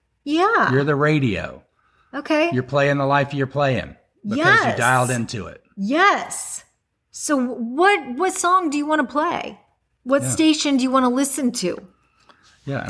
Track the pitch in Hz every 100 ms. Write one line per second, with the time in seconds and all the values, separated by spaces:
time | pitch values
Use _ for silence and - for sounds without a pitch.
0 | _ _ 285 311 392 453 196 127 143 139
1 | 147 156 131 90 80 62 _ _ _ _
2 | _ 285 302 302 330 127 127 143 143 143
3 | 139 143 135 147 131 147 139 117 - -
4 | _ _ 208 240 339 440 320 - 120 127
5 | 123 123 113 113 85 - _ - 196 294
6 | 392 269 - - - - - _ _ _
7 | _ - - 285 247 247 233 262 381 403
8 | 254 247 370 359 349 370 330 285 294 311
9 | 254 294 330 - - - _ _ _ _
10 | 247 277 262 - 311 302 294 269 262 262
11 | 254 247 277 302 247 - 180 - - _
12 | _ _ _ _ _ _ 139 139